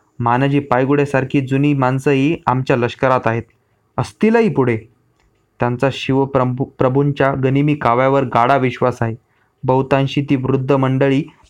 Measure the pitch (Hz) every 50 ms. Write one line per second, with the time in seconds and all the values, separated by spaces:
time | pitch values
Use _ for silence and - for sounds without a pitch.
0 | _ _ _ - 117 117 120 123 135 139 139 143 143 - 123 123 135 131 143 143
1 | 143 139 139 131 131 131 - 147 131 123 135 135 139 147 147 135 135 127 131 135
2 | 135 151 143 135 135 147 170 - - - 123 127 135 - 147 123 117 117 - -
3 | - 131 131 127 - 117 113 117 110 _ _ _ _ _ _ _ _ _ - -
4 | 120 - - - - 214 226 233 226 214 143 139 131 123 117 107 110 - _ _
5 | _ _ _ _ _ _ _ _ _ _ _ - 123 120 123 120 - 139 123 -
6 | - - 135 135 135 131 - 135 127 127 127 127 139 - - - - 131 131 139
7 | 143 143 139 - 143 135 139 139 131 131 135 139 143 151 147 147 143 120 117 120
8 | 131 135 135 139 135 120 107 120 117 123 139 139 131 123 117 - - 127 - -
9 | 120 113 110 - _ _ _ _ _ _ _ _ - 131 131 131 135 135 139 135
10 | 135 135 - 151 139 135 143 131 127 131 135 135 131 135 143 135 135 131 131 131
11 | 139 139 135 135 - - - _ _ _